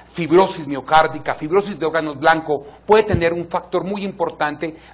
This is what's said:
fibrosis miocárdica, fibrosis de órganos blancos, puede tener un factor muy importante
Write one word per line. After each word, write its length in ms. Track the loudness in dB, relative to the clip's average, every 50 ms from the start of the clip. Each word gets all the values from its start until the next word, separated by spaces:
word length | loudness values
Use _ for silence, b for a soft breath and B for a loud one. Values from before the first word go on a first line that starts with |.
| B
fibrosis 600 | B -10 -8 -2 2 4 4 4 4 2 -6 -8
miocárdica, 680 | -8 -8 -8 -4 2 4 4 4 4 0 -6 -6 -6 -6
fibrosis 440 | -6 -4 0 0 0 0 0 -4 -4
de 60 | -4
órganos 340 | -2 -2 -2 -4 -4 -6 0
blancos, 440 | 2 2 2 2 2 -2 -4 -4 B B B B B
puede 160 | 4 4 4 4
tener 320 | 4 0 0 2 0 0
un 100 | -2 -6
factor 400 | -4 -6 -6 -6 -2 -4 -4 -2
muy 180 | -2 -6 -6 -6
importante 720 | -6 -4 -4 -4 -4 -4 -2 -4 -4 -4 -4 -8 -8 -10 B B B